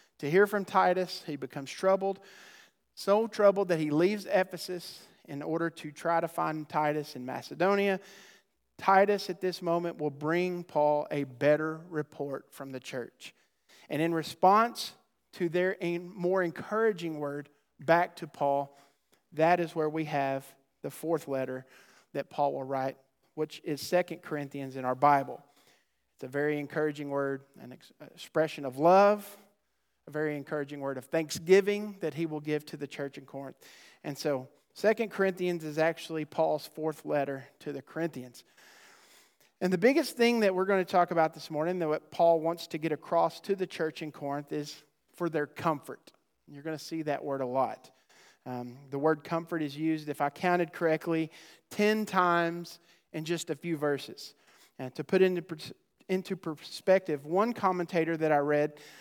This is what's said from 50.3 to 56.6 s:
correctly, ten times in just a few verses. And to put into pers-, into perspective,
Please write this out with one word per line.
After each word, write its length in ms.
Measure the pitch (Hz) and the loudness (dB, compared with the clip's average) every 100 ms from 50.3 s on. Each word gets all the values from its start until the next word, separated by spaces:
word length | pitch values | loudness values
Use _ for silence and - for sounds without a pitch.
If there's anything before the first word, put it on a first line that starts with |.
| - 180 175 170 | 0 2 2 2
correctly, 580 | - 165 160 175 165 156 - - - - | 0 2 2 0 -2 -2 -8 -20 -20 -10
ten 360 | - 208 220 208 | 0 2 2 0
times 720 | 190 180 170 170 170 170 - _ _ _ | 2 4 4 0 -4 -10 -16 _ _ _
in 100 | 160 | -8
just 280 | 156 170 - | -4 -4 -4
a 40 | 147 | -6
few 220 | 170 156 | -6 -2
verses. 560 | 147 139 - - - - _ - _ - | 0 -2 -4 -14 -18 -20 _ -20 _ -12
And 140 | 131 - | -10 -10
to 80 | |
put 180 | 143 190 | 2 4
into 220 | 185 180 | 4 2
pers-, 280 | 160 156 - - _ _ - | -6 -10 -14 -16 _ _ -4
into 260 | 190 - 185 | -4 -4 -8
perspective, 920 | 170 151 | -6 -8